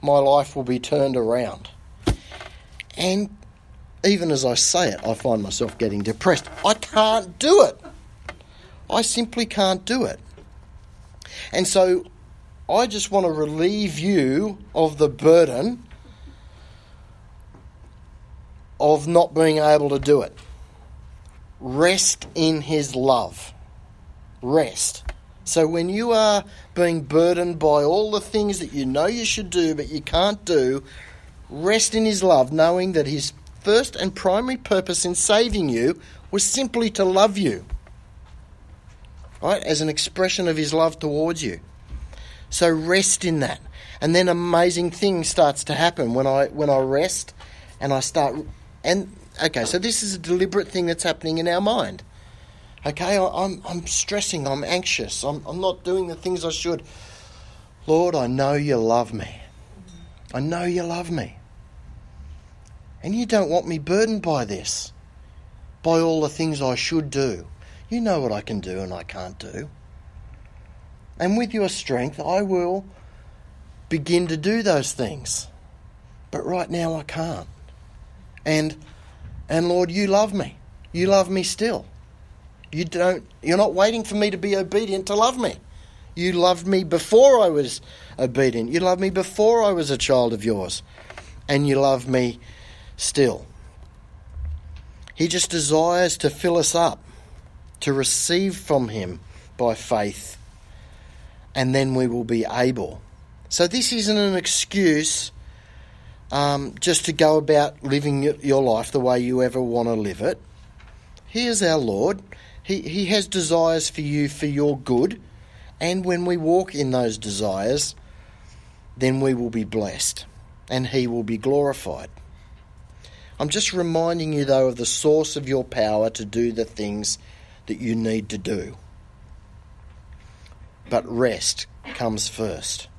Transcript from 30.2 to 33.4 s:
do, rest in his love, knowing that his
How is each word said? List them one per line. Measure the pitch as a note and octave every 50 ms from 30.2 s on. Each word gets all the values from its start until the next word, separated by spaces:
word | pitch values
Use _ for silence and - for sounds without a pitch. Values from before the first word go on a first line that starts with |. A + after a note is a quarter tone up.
| F3+ G3+ G#3 G3+ -
do, | - F3 D3+ C3 B2+ C3+ C#3 C3+ - - - - - - - - - - - - -
rest | - C#3+ D#3+ F#3 G#3+ A3 G#3+ - -
in | A3 A3
his | A3 G#3+ F#3+
love, | F#3 F#3 E3+ C#3 B2+ C3
knowing | D3 D#3+ D#3+ E3 F3 F3+ F#3 F#3+
that | F3+ D#3+ C#3+ C3+
his | D3 D3 C#3+ - - -